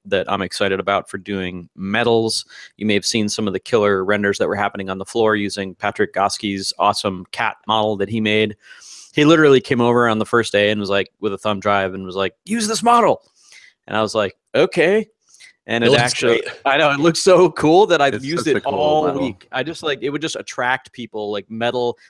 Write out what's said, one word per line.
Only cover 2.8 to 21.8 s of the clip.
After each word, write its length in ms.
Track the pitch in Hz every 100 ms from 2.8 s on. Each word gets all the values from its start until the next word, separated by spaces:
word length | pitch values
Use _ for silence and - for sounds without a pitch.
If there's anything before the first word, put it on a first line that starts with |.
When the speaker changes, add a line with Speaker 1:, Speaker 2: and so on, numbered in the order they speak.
| 107
Speaker 1:
may 80 |
have 100 | 101
seen 240 | - 117 104
some 200 | - 107
of 40 |
the 60 | 95
killer 460 | - 117 104 95
renders 340 | 95 104 101 101
that 80 | 90
were 80 |
happening 340 | 101 101 101 95
on 100 | 95
the 60 |
floor 300 | 95 117 110
using 400 | 107 101 101 95
Patrick 400 | 87 104 - 101
Goski's 580 | - 98 - 104 98 95 -
awesome 480 | 101 98 104 92 90
cat 240 | - 113 - -
model 300 | 110 107 101
that 120 | 101
he 120 | 113
made. 360 | 107 107 110 107 - - - - -
He 120 | -
literally 360 | 147 165 151 131
came 200 | - 123
over 260 | 120 120 117
on 140 | 110
the 60 | 107
first 260 | 120 110
day 180 | 104 104
and 80 | 104
was 100 | 98
like, 200 | 98 95 -
with 140 | 104
a 60 | 98
thumb 200 | 107 98
drive 340 | 104 101 95
and 100 | 95
was 100 | 95
like, 220 | 95 95 -
"Use 240 | - 233 208
this 160 | 214
model." 360 | 226 233 220 - _ _ _ - - _ -
And 80 | 104
I 60 |
was 120 | 107
like, 220 | 110 98 - _
"Okay." 540 | 120 175 180 160 214 214 _ _ _ - _ -
And 180 | 117
Speaker 2:
It 40 | 117
Speaker 1:
it 20 |
Speaker 2:
looks 120 | 135
Speaker 1:
actually, 380 | 120 - 127 117
Speaker 2:
great. 140 | - -
Speaker 1:
I 140 | 139 139
know, 120 | 151
it 80 | 139
looks 220 | 165 160
so 300 | 196 175 180
cool 360 | - 156 175 208
that 140 | 165
I've 140 | 143
Speaker 3:
It's 100 | 104
Speaker 1:
used 200 | 135 170
Speaker 3:
such 80 | 156
Speaker 1:
it 40 | 120
Speaker 3:
a 40 |
cool 120 | 139
Speaker 1:
all 320 | 147 151 156 151
Speaker 3:
model. 160 | 139
Speaker 1:
week. 240 | 131 98 _
I 100 | 131
just, 200 | 131 156
like, 160 | 156 139
it 100 | 127
would 120 | 143
just 120 | 160
attract 580 | - - - 123 131 -
people, 380 | - 113 107 104
like, 180 | 104 98
metal, 460 | 113 120 123